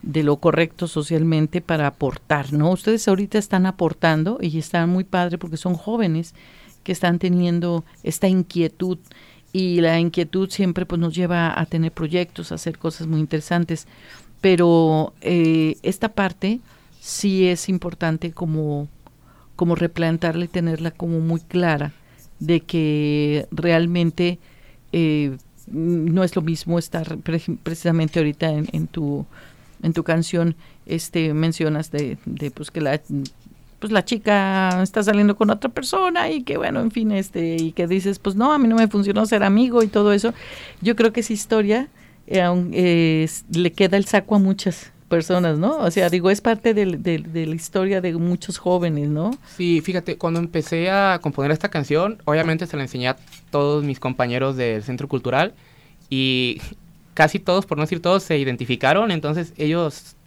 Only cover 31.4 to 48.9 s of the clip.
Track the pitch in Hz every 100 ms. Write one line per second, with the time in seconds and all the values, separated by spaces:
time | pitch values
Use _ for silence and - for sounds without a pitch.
31.4 | 165 160 160 151 156 147 143 147 - -
32.4 | 147 - 151 - 147 147 - 143 135 -
33.4 | - - - - 214 208 185 233 214 202
34.4 | 190 190 190 180 185 - 202 208 208 202
35.4 | 214 214 262 233 254 392 370 349 - 311
36.4 | 247 - - - 226 226 220 202 190 -
37.4 | 165 165 165 - 170 190 190 196 - 196
38.4 | 247 302 240 226 226 208 202 202 214 214
39.4 | 196 202 254 240 220 208 208 208 226 233
40.4 | - - - - 185 226 226 220 226 208
41.4 | - 220 202 220 277 _ - - - 190
42.4 | 180 180 180 - 180 170 165 160 160 -
43.4 | - 165 175 170 190 196 196 208 196 208
44.4 | 190 196 - 165 - - - 170 156 180
45.4 | 175 151 190 311 233 170 175 180 180 202
46.4 | 220 220 233 214 196 165 180 165 165 165
47.4 | 160 160 - 202 190 196 180 165 170 180
48.4 | - 180 - 180 170